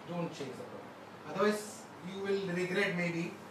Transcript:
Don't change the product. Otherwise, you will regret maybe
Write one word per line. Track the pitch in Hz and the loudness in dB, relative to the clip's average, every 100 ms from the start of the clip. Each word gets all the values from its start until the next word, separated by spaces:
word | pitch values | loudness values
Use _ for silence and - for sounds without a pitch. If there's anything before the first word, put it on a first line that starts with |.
| - | -6
Don't | 175 165 | -2 -2
change | - 131 - | -2 -6 -6
the | - | -8
product. | - - - - - 156 | -10 -12 -14 -14 -12 -4
Otherwise, | 180 208 208 - - - - 175 | 4 6 4 -2 -10 -12 -10 -6
you | 190 | -2
will | 196 196 175 175 | 2 2 2 2
regret | 180 196 175 175 | 4 4 4 4
maybe | 170 165 170 - - | 2 2 0 -4 -12